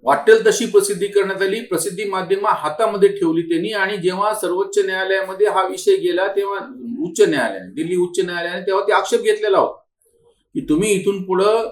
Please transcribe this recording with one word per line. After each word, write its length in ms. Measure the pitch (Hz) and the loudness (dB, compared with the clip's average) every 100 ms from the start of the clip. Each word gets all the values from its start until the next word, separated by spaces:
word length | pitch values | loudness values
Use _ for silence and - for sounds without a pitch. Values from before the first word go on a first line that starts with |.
| 131 | 0
वाटेल 400 | 147 - 226 220 | 2 6 6 6
तशी 200 | - 226 | 2 4
प्रसिद्धी 420 | 202 190 185 202 | 2 2 -4 0
करण्यात 340 | 202 190 185 | 0 0 -2
आली, 180 | 190 220 | -2 -2
प्रसिद्धी 420 | 240 170 202 180 202 | -4 -4 -4 -6 -6
माध्यमं 440 | 190 175 196 214 | -4 -2 -2 0
हातामध्ये 560 | 208 156 - 220 202 190 | -2 -2 -2 -2 4 2
ठेवली 320 | - 170 165 | 4 0 0
त्यांनी 280 | 165 165 208 | 0 -2 -2
आणि 220 | 214 190 208 | -2 -2 0
जेव्हा 360 | 175 185 208 | -2 0 -2
सर्वोच्च 440 | 208 180 180 196 208 | 0 -2 -2 0 0
न्यायालयामध्ये 680 | 190 190 190 196 190 190 208 | 0 -2 -2 -2 -2 0 0
हा 160 | 190 185 | 2 -2
विषय 280 | 185 - 190 | -2 2 2
गेला, 320 | 175 175 196 | 2 0 0
तेव्हा 320 | 196 196 196 262 - 233 - | -2 -4 -6 -10 -14 -10 -6
उच्च 180 | 175 190 | -6 2
न्यायालयाने, 500 | 190 147 117 95 92 | 4 4 -2 -4 -12
दिल्ली 220 | 120 165 180 | -8 -4 -2
उच्च 240 | 175 185 | -2 -2
न्यायालयाने 420 | 180 175 175 185 | -4 -4 -6 -6
तेव्हा 220 | 185 190 202 | -2 0 2
ते 60 | |
आक्षेप 280 | 240 - 233 | 0 2 0
घेतलेला 380 | 214 - 214 - | 2 0 2 2
होता 220 | - - _ _ _ _ _ _ _ - | 2 -4 _ _ _ _ _ _ _ -10
की 100 | - | -2
तुम्ही 220 | 151 214 | 0 2
इथून 320 | 196 - 196 | 2 0 -2
पुढं 460 | 185 185 202 226 220 | -2 2 2 2 -2